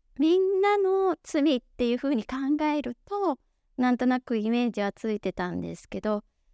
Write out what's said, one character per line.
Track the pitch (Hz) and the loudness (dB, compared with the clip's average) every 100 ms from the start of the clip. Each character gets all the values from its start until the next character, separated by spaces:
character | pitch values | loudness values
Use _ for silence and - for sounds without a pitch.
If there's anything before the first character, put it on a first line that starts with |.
| _ - | _ 0
み | 320 359 | 2 4
ん | 381 392 | 2 2
な | 403 415 | 2 2
の | 381 381 381 330 | 2 2 0 -2
罪 | - 311 294 254 | -4 0 2 2
っ | |
て | - - 240 | -2 -4 -2
い | |
う | 247 | 0
ふ | |
う | 277 | 0
に | 240 | -2
考 | - 262 269 302 | -2 -4 -2 0
え | 302 302 | 0 -2
る | 247 240 | -4 -10
と、 | - 403 381 269 _ _ _ - | -8 -2 -2 -2 _ _ _ 0
な | 247 | 2
ん | 247 | 2
と | 254 | 2
な | 254 | 0
く | - 226 | -2 -2
イ | 214 | 0
メ | 240 240 | 0 0
ー | |
ジ | 208 | -2
は | 202 | -4
つ | - 220 | -4 -4
い | 208 | -4
て | 190 | -4
た | - 180 | -4 -6
ん | 175 | -6
で | 170 | -8
す | 170 - | -10 -12
け | 202 | -6
ど、 | 214 208 - _ _ | -2 -4 -6 _ _